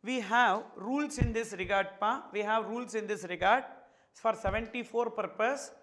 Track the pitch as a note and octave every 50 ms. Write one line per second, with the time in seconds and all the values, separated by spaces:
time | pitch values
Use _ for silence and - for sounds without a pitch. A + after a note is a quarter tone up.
0 | - G#3 C4 B3+ G#3+ F#3 A3 A#3+ B3 A3 F#3+ G#3+ A#3 - - - F#3+ A3 C4 C#4+
1 | D4 D4 - B3 A#3 A#3 A3+ A3+ A3+ A3 G#3 F3+ F#3 F3+ G3+ G3 G3 G3 - -
2 | G#3 G#3+ B3 C#4 - - - G#3 G#3 G#3 A3 A3+ G#3+ - A3 A#3+ B3 - - A3
3 | G#3 G3 G#3+ E3+ D#3+ E3+ F3 E3 F3+ F#3+ A3+ C4+ C4 - - - - - _ _
4 | _ _ _ - - A3+ G#3+ - - F#3+ F#3+ A3 A#3 A3 - A#3+ A#3 - - A#3
5 | A#3+ A3+ A3+ - G3+ F#3+ F#3+ - G#3+ A#3+ C#4 C4+ - - - -